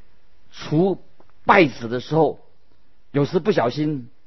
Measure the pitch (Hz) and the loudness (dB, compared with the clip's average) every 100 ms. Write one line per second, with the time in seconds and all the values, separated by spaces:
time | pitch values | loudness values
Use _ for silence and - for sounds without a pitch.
0 | - - - - - - - 151 190 175 | -14 -16 -16 -16 -14 -10 0 2 4 2
1 | - - - - - 208 151 107 117 123 | -6 -16 -16 -6 6 8 6 2 -4 -4
2 | - 156 151 - - - - - - - | 0 4 4 2 -12 -18 -18 -18 -16 -16
3 | - 139 143 180 156 180 117 127 151 147 | -4 0 2 2 2 2 2 0 -2 -2
4 | 117 - | -6 -16